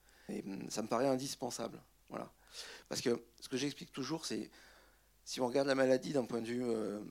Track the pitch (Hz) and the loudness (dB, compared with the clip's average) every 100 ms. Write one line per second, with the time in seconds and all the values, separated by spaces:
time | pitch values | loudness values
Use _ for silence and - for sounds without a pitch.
0 | _ - - 202 190 190 - - 113 117 | _ -16 -8 -8 -6 -6 -6 -4 0 4
1 | 135 131 135 - 123 - 113 - - _ | 4 4 0 -4 -4 -4 -6 -8 -18 _
2 | - 110 117 - - - - - - - | -12 -10 -10 -14 -18 -14 -14 -14 -8 0
3 | 131 - - - - 127 143 - 175 - | 2 2 -2 -16 -6 -2 -2 -6 -10 -6
4 | 131 160 - 107 120 - - - - _ | -4 -4 -2 -4 -6 -12 -20 -20 -20 _
5 | _ _ - - 127 139 139 135 131 131 | _ _ -8 -2 2 4 4 6 6 6
6 | - 135 113 120 113 120 123 110 107 104 | 4 0 0 -2 -2 0 0 0 0 -4
7 | - | -6